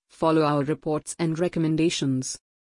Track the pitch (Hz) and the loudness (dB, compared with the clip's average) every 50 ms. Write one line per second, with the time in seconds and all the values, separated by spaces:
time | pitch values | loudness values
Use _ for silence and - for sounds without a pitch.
0 | _ _ - - 170 160 160 160 151 147 147 143 139 143 151 - - 160 151 151 | _ _ -6 0 0 2 4 4 4 2 2 0 0 -2 -4 -4 -2 -4 -4 -4
1 | - - - - 170 160 160 156 180 170 - 170 160 156 160 156 160 175 - - | -4 -8 -6 -4 -2 -2 0 0 -2 -2 0 0 0 0 2 2 2 0 0 0
2 | - 139 131 127 131 - - - _ _ _ _ _ | -2 -2 -2 -2 -4 -6 -10 -12 _ _ _ _ _